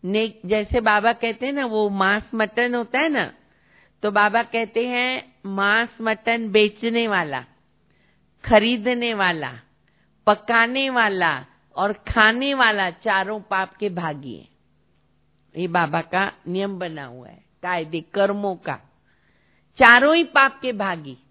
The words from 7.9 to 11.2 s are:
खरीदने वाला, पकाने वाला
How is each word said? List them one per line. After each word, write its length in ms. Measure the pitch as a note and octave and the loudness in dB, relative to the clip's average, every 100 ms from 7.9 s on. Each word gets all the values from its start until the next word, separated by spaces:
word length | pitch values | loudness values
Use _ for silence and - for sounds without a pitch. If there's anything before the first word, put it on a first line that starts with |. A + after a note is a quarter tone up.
| _ _ _ _ _ - | _ _ _ _ _ 4
खरीदने 680 | A3 A3 A#3+ G#3 B3 A#3+ | 4 4 0 -2 -2 -2
वाला, 460 | G#3+ F#3+ E3 C3+ A#2 _ _ _ _ _ _ - | 0 -2 -2 -8 -12 _ _ _ _ _ _ 2
पकाने 640 | G#3 - A3+ A#3 C4 C4+ | 2 2 2 2 0 -2
वाला 560 | B3+ A3 F#3+ | 2 0 2